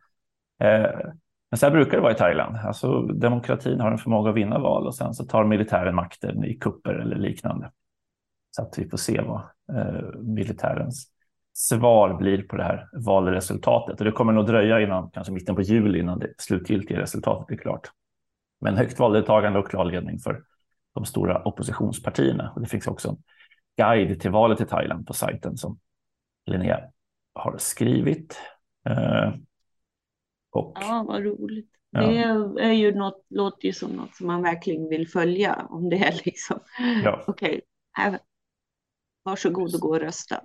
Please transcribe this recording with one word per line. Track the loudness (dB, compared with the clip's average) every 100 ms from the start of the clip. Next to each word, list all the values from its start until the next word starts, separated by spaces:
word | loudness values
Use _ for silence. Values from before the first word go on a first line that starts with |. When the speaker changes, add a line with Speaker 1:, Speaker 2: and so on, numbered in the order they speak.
| _ _ _ _ _ 0
Speaker 1:
Eh, | 4 4 2 -2 -10 -12 _ _ -6
men | 2
så | 6
här |
brukar | 6 4 4
det |
vara | 4
i | 4
Thailand. | 4 4 -2 -4
Alltså, | -6 -4 0 0
demokratin | 0 0 2 2 -2 -2 0 0
har | 0
en | 0
förmåga | 0 2 2
att | 2
vinna | 0 0
val | 2 0 -2
och | -6
sen | -6
så | -6 0
tar | 2 4
militären | 4 2 2 2 -2
makten | -4 -8 -6 -4
i | -4 -4
kupper | -6 -6 -6
eller | -4 -4 -2
liknande. | -4 -4 -6 -6 -8 _ _ _ _ _ _ _ _
Så | -10
att | -8 -8
vi | -6
får | -6
se | -2 -2
vad, | -2 -6 -10 _ -8 -4
eh, | -4 -6 -8 -10
militärens | -6 -4 -4 -4 -4 -2 -4 -8 -14 _ _ _ _
svar | -6 -2 4 6 8 6
blir | 4 2 0
på | -2 -6
det |
här | -4 -6 -12 -6 2
valresultatet. | 2 4 0 -2 -2 2 2 0 -2
Och | -2
det |
kommer | 2 4
nog | 4 4
dröja | 4 4 4
innan, | 2 -2 -6
kanske | -10 -8
mitten | -8 -4 -2
på |
juli, | 2 4 4 2
innan | 0 -4
det | -8 -8
slutgiltiga | -4 -4 0 -2 -2 -4
resultatet | -4 -4 -2 -4 -6 -8
är |
klart. | -6 -8 -10 _ _ _ _ _ _ -6
Men | -2 0
högt | 0 2
valdeltagande | 4 4 6 4 4 0
och | -2
klar | -2 -2
ledning | -2 -6 -6
för | -6 -6 -8 _ _ _ _
de | -10 -6
stora | -2 0 0
oppositionspartierna. | -2 -6 -6 -2 -4 -4 -6 0 0 0 -4 -8
Och |
det | -6
finns | -4 -4
också | -6 -8
en | -8 _ _ _ _ _ 2
guide | 4 6 4 0
till | 2
valet | 4 6 4
i | 0
Thailand | 0 -2 -4 -8
på |
sajten | -4 -4 -4 -8 -8
som | -10 -12 _ _ _ _ _ _ -4
Linnea | -2 0 0 -4 _ _ _ _
har | -8 -8 -6
skrivit. | -6 0 2 2 2 -2 -6 -18 -20 _ _ _ -4
Eh, | -2 2 2 0 -4 -14 _ _ _ _ _ _ _ _ _ _
och | -4 -4 -6
Speaker 2:
Ja, | -4 -4 -4
vad | -4
roligt. | -4 -6 -8 -10 -14 _ _
Speaker 1:
Ja. | 0
Speaker 2:
Det | 2 2 2 0 -2 0
är | 2
ju | 4 4 2
något, | -4 -6 -8
låter | -2 -2 -2 -4
ju |
som | -4 -8
något | -8 -10 -8
som | -4
man | 0
verkligen | 0 -2 -4 -4 -2
vill | -4 -2
följa, | 0 2 2 0 -2 -6
om | -6 -2
det | 0
är | 0 0 -6
liksom. | -6 -8 -8 _ -4 -2 2
Speaker 1:
Ja. | 2 0 -4
Speaker 2:
Okej, | -4 -2 -4 -8 _ _
här, | -2 -2 -2 _ _ _ _ _ _ _ _ _ _
varsågod | -10 -2 -2 0 -2 -2
och |
gå | 0
och | -2
rösta. | -2 -10 -10 -10